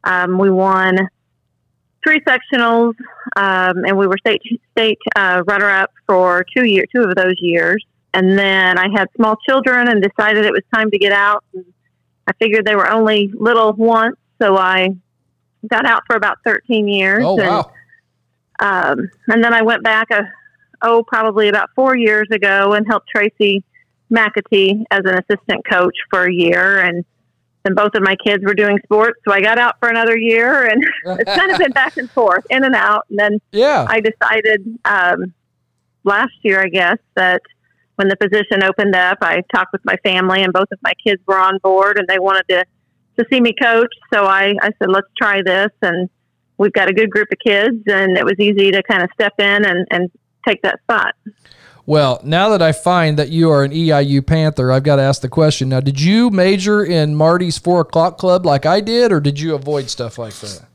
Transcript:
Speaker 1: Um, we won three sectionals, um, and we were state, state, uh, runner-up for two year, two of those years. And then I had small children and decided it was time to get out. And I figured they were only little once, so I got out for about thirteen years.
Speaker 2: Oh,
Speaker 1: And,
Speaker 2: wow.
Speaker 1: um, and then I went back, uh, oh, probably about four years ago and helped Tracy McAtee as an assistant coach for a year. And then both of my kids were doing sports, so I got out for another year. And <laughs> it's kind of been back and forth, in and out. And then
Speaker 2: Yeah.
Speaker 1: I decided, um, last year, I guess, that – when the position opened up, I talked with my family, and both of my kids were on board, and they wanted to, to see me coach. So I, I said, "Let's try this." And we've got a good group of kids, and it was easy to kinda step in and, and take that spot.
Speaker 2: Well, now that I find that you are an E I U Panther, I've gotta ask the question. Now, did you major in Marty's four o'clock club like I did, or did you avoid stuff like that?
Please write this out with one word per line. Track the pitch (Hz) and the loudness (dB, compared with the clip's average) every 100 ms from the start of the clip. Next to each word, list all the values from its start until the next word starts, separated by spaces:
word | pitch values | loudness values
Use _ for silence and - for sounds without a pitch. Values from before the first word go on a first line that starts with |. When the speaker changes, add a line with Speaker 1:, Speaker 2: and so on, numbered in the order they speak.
Speaker 1:
Um, | 185 180 180 185 | -2 -2 -2 0
we | 196 | 2
won | 185 190 190 185 185 190 _ _ _ _ _ _ _ _ _ | 2 2 2 2 0 -2 _ _ _ _ _ _ _ _ _
three | - 311 | -2 0
sectionals, | 302 254 - 262 233 233 233 226 247 - - - | 0 -4 -2 -2 2 2 0 -2 -16 -18 -8 -4
um, | 196 185 185 185 | -2 0 0 0
and | 185 196 | -2 0
we | 196 | 0
were | 190 | 0
state, | 233 214 - 233 _ - | -2 -4 -4 -10 _ -2
state, | 220 214 - 208 | -2 -2 -4 -2
uh, | 190 180 175 | 0 0 0
runner-up | 202 202 190 196 _ - | 0 0 0 -2 _ -2
for | 185 180 175 180 254 | 2 2 0 -2 0
two | 240 | 2
year, | 196 - | 2 0
two | 247 | -2
of | 220 185 | 0 0
those | 185 185 | 0 -2
years. | 175 170 165 202 - _ _ | -2 0 0 -2 -6 _ _
And | 185 185 196 | 0 2 2
then | 196 190 185 180 | 2 2 2 2
I | 185 | 0
had | 202 185 - | -2 -4 0
small | 220 214 - | 0 0 0
children | 269 262 247 240 | 0 0 0 2
and | 214 | 0
decided | 196 - 214 214 | 0 0 0 2
it | 214 | 0
was | - - | -2 -2
time | 226 220 | -2 0
to | 202 | 0
get | 202 | 0
out. | 202 202 208 _ | 2 0 -2 _
And | 185 180 _ _ _ _ _ - | -18 -18 _ _ _ _ _ -10
I | |
figured | - 226 220 208 | -4 0 0 0
they | 208 | 0
were | - | 0
only | 220 220 214 202 | 2 2 0 -2
little | 196 220 233 220 | -2 0 2 2
once, | 208 226 226 226 - _ _ | 2 2 2 0 -4 _ _
so | 214 190 | 0 2
I | 185 185 185 185 _ _ _ _ _ _ 220 | 2 0 -2 -4 _ _ _ _ _ _ -6
got | 226 240 | -2 0
out | 233 - | -2 -2
for | 226 | -2
about | 202 - | -2 -4
thirteen | 233 214 - 220 208 | -4 -4 -2 -2 0
years. | 202 190 202 | 0 0 0
Speaker 2:
Oh, | 233 254 | 0 0
Speaker 1:
And, | 185 | 0
Speaker 2:
wow. | 196 - - _ _ _ _ _ _ _ - | -2 -4 -12 _ _ _ _ _ _ _ -6
Speaker 1:
um, | 202 185 156 131 185 _ - | -2 -2 -2 -4 -6 _ -2
and | 226 | 0
then | 233 | 2
I | 233 | 2
went | 220 220 | 0 0
back, | 220 220 226 | 0 -2 0
uh, | 214 202 - _ _ _ _ | -4 -4 -12 _ _ _ _
oh, | 226 233 226 | 0 0 0
probably | 226 220 208 208 | -2 0 0 0
about | 208 - | 0 -2
four | - 262 254 | 0 0 2
years | 226 214 214 | 2 0 -2
ago | 214 202 196 196 | -2 0 2 2
and | 208 214 | 0 0
helped | 208 - | -4 -4
Tracy | 220 208 _ 202 196 - _ _ _ _ | -4 -4 _ 0 0 -6 _ _ _ _
McAtee | 226 214 208 - 202 190 208 226 | 0 0 -2 -2 0 2 -2 -2
as | 196 190 | -2 0
an | 185 | -2
assistant | - 208 - 185 - | -2 -6 -4 -8 -2
coach | 185 180 - - | 0 0 -4 -6
for | 190 | -2
a | 180 | -2
year. | 180 170 175 190 196 | 0 0 2 2 0
And | 180 175 175 _ _ _ _ _ | 0 -4 -10 _ _ _ _ _
then | 196 | -2
both | 185 208 | 0 0
of | 214 | 0
my | 190 190 | -2 -2
kids | 220 202 | -2 -2
were | 196 | 0
doing | 202 208 202 | 0 0 0
sports, | - 214 233 226 - | 0 2 2 -2 -2
so | |
I | 196 | 0
got | 208 233 | 2 2
out | 240 - | 0 0
for | 240 | -2
another | 226 226 226 | 0 0 0
year. | 226 226 240 285 240 | 2 2 2 2 2
And | 220 294 | 0 0
<laughs> | - 180 185 | -4 -10 -6
it's | 233 | -2
kind | 202 381 | 0 0
of | 370 | 0
been | 339 | 0
back | 269 269 - | 0 -2 -4
and | 254 | -6
forth, | - 220 180 - | 0 2 2 0
in | 262 | -2
and | 269 | 0
out. | 240 202 214 - | 0 0 0 -2
And | 202 | -2
then | 208 208 _ | 0 -2 _
Speaker 2:
Yeah. | 202 269 269 127 | 0 2 2 0
Speaker 1:
I | 220 | 0
decided, | 214 214 226 220 214 214 196 226 | -2 -2 -2 0 0 -2 -4 -8
um, | - 202 180 175 185 _ _ _ _ _ _ _ | -4 0 0 0 -6 _ _ _ _ _ _ _
last | 190 202 254 _ | -2 0 -2 _
year, | 220 190 | -2 0
I | 190 | 0
guess, | 185 175 180 _ | 0 -2 -2 _
that – | - 185 180 _ _ _ _ _ - | -2 0 -2 _ _ _ _ _ -4
when | 196 | -2
the | 196 | 0
position | 202 208 202 196 | 0 0 0 0
opened | 190 190 202 185 | 0 0 0 2
up, | 180 185 | 0 0
I | 170 170 180 | -2 -2 -2
talked | 190 185 | -4 -2
with | 185 | -6
my | - 185 | -4 -4
family, | 202 185 185 190 | -2 0 0 0
and | 190 | 0
both | 180 196 | 0 -2
of | 196 | -4
my | - 180 220 | -6 -4 -4
kids | 190 - | -4 -2
were | 190 | 0
on | 190 190 | 2 0
board, | 190 190 196 208 | 0 2 2 0
and | 185 | -2
they | 190 | 0
wanted | 190 190 - | 0 0 0
to, | 185 185 _ _ _ _ - | -2 -2 _ _ _ _ -6
to | 233 | -2
see | 262 | 2
me | 240 - | 0 0
coach. | 240 226 240 - _ | 0 2 0 -4 _
So | 214 | 0
I, | 196 190 196 202 | 2 2 0 -2
I | 214 214 | -4 -4
said, | 190 | -2
"Let's | 190 196 - | -2 -2 -4
try | 220 196 | -2 -2
this." | 185 185 208 _ | -2 -2 -2 _
And | 190 170 180 _ _ _ _ - | -4 -2 -6 _ _ _ _ -2
we've | 208 | -2
got | 208 190 | 0 0
a | |
good | 190 220 | 0 0
group | 202 208 | -2 -4
of | - 233 | -2 0
kids, | 202 214 226 208 | 0 0 -2 -2
and | 196 196 180 | 0 0 0
it | |
was | - 190 | -2 0
easy | 208 202 196 | 0 2 2
to | 196 | 0
kinda | - 196 180 | -2 -2 -2
step | - 208 - | -2 -4 0
in | 202 202 208 | 0 2 0
and, | 180 180 | -2 -2
and | 175 180 _ _ _ - | -4 -6 _ _ _ -4
take | 202 | -2
that | - - | -2 -4
spot. | - 226 - - 214 _ _ - - _ | -4 -2 -2 -8 -18 _ _ -20 -20 _
Speaker 2:
Well, | - 151 139 123 | -2 0 2 -2
now | 139 165 208 | -2 0 2
that | 208 | 2
I | 160 | 2
find | - - 180 160 151 | 0 0 2 2 0
that | 143 | -2
you | 165 165 | 2 4
are | 147 | 4
an | 139 | 2
E | 156 165 | 0 0
I | 143 | 2
U | 143 139 | 2 0
Panther, | 135 160 156 151 127 | 0 0 0 0 0
I've | 131 | 0
gotta | 143 139 | 2 2
ask | 135 139 | 2 0
the | 127 | -2
question. | 165 156 - 131 | 0 0 0 -2
Now, | 131 | -2
did | 139 135 | -2 0
you | 160 214 240 | 2 2 2
major | 190 185 196 190 208 | 2 2 0 0 0
in | 180 170 151 | 0 0 0
Marty's | 151 160 175 180 - | 2 2 2 -2 -4
four | - 180 | 0 0
o'clock | 156 165 170 170 | 0 0 -2 -2
club | 185 180 175 | 0 0 2
like | 139 | 0
I | 156 190 | 2 0
did, | 208 233 240 | 0 0 2
or | 175 | 2
did | 143 143 | 0 -4
you | 160 | -6
avoid | 147 139 147 123 | -6 -4 -6 -6
stuff | - 117 117 | -10 -10 -10
like | 113 - | -14 -14
that? | 104 90 - | -16 -18 -20